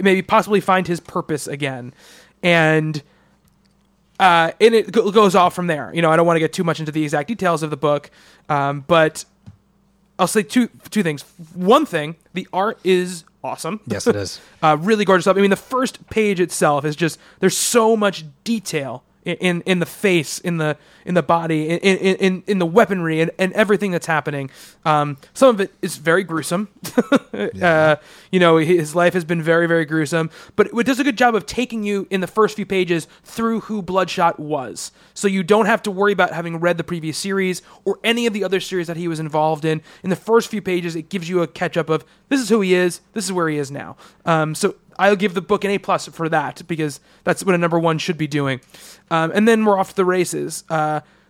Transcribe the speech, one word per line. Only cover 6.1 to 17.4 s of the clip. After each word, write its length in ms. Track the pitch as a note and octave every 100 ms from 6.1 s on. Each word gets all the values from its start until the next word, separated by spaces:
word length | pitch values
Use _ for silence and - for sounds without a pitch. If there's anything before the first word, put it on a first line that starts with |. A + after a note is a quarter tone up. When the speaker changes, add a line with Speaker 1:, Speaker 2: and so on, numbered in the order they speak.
Speaker 1:
I 40 | D#3+
don't 100 | E3+
wanna 120 | E3
get 140 | D#3
too 100 | -
much 160 | E3+ D#3
into 120 | D#3
the 120 | D3+
exact 240 | D3+ D3 D3
details 360 | A#3 F#3 D#3+
of 60 | D#3
the 80 | C#3+
book, 340 | D3 D3 - _ _ _ -
um, 340 | D3 C#3 C#3+ C#3
but 380 | E3+ D#3+ - - _ - - _ _ _ _ _ -
I'll 80 | F3+
say 160 | A3
two, 240 | - B3+ A#3 - -
two 140 | G#3+
things. 200 | E3+ D3 - _ D#3+
One 320 | F3+ F3+ C4+ D4+
thing, 300 | E3 D3 E3 _
the 140 | F#3 F3+
art 260 | F3+ G3+ -
is 400 | F3+ F3+ F3+ F3 - _
awesome. 360 | C3 A#2 D#3+ G#3+ -
Speaker 2:
Yes, 200 | G#2 A#3+
it 80 | G#2
is. 260 | F#2+ - -
Speaker 1:
<laughs> 40 | _ D#3+
Uh, 100 | D3+
really 280 | F3+ A3 G3
gorgeous 200 | F#3 G3
stuff. 120 | F#3+
I 40 |
mean, 100 | G3
the 40 | F#3+
first 540 | - B3+ C4 - -
page 300 | A3 G#3+ F3+
itself 460 | E3+ - E3 D3 D3+
is 100 | D3
just, 240 | E3 - -
there's 160 | _